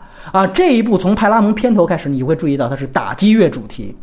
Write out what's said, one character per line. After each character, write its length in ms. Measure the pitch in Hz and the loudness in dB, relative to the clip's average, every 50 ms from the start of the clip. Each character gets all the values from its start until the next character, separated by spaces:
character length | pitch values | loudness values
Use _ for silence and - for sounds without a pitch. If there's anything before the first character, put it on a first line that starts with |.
| - - - - - - - | -20 -20 -20 -20 -12 -4 0
啊， 140 | 190 196 | 0 0
这 280 | 185 190 - 370 349 254 | 2 2 2 2 4 4
一 80 | 226 226 | 2 2
部 140 | 233 214 | 2 0
从 180 | 180 - 185 214 | 0 2 0 0
派 140 | 214 214 202 | 2 2 2
拉 140 | 220 - 202 | 2 2 2
蒙 120 | 208 220 | 2 0
片 200 | 214 - 247 226 | 0 0 2 2
头 100 | 208 170 | 2 2
开 140 | 165 175 156 | 2 0 -2
始， 100 | - 147 | -4 -4
你 140 | 139 131 127 | -4 -4 -2
会 120 | 143 160 | -2 -2
注 140 | 156 175 147 | -2 0 -2
意 80 | 139 | -2
到 120 | 139 127 117 | -2 -2 -4
它 60 | 135 | -4
是 120 | 131 139 | -6 -8
打 260 | 127 - - 117 98 - | -6 -4 -4 -4 -4 -4
击 160 | - 190 214 | 0 2 2
乐 180 | 214 226 190 156 | 4 4 4 2
主 120 | - - - - | 0 -4 -10 -12
题， 260 | - - - - - - | -14 -12 -12 -12 -14 -8